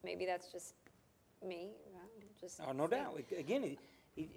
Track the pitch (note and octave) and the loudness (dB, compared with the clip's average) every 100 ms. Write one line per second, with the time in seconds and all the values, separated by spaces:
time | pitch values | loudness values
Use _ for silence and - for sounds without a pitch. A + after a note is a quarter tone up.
0 | F#3 F3+ F#3 F3+ - F3+ - - - - | -2 0 2 2 0 -8 -8 -12 -20 -20
1 | - - - - F#3 F3 F#3 A3 - F3+ | -20 -20 -20 -10 -6 -4 -6 -8 -14 -14
2 | F#3 A3 - - F3 - C#3 C3 D#3+ B3 | -14 -16 -18 -12 -12 -6 -2 4 6 6
3 | C#4 D#3 B2 F3+ D3 C4 G#3 C#3+ - - | 4 -2 0 0 4 4 4 0 -6 -20
4 | - - D#3 | -10 -4 -4